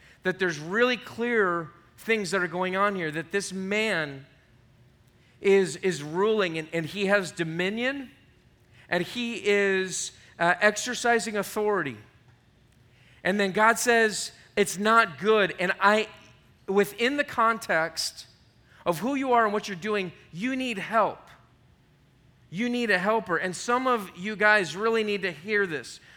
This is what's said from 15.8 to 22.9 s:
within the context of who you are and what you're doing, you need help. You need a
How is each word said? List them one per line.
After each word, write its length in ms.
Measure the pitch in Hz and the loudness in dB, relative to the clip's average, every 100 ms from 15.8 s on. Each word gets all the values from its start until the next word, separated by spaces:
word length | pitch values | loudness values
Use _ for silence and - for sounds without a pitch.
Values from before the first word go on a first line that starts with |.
| 196 214 214 - - - _ _ - | 4 4 2 -8 -20 -20 _ _ -2
within 520 | 196 202 - 233 285 | 2 2 0 -2 0
the 80 | 285 | -2
context 1000 | - 226 226 - 170 165 - - - - _ _ _ _ - - | 0 2 2 0 0 0 -2 -6 -8 -20 _ _ _ _ -8 -4
of 140 | 165 | -2
who 160 | 214 285 | -2 -2
you 180 | 269 | 2
are 100 | 240 | 4
and 80 | 220 | 4
what 160 | 208 208 | 2 -4
you're 80 | 185 | -8
doing, 380 | 208 208 185 - - | -4 -2 -4 -8 -16
you 240 | 160 240 262 | -6 -4 -2
need 220 | 254 202 | -4 -4
help. 420 | 165 226 190 - - - _ _ _ _ _ _ _ _ _ _ - | -2 2 2 0 -14 -20 _ _ _ _ _ _ _ _ _ _ -12
You 200 | 165 240 | -6 -2
need 200 | 240 | -2
a 80 | 233 | 0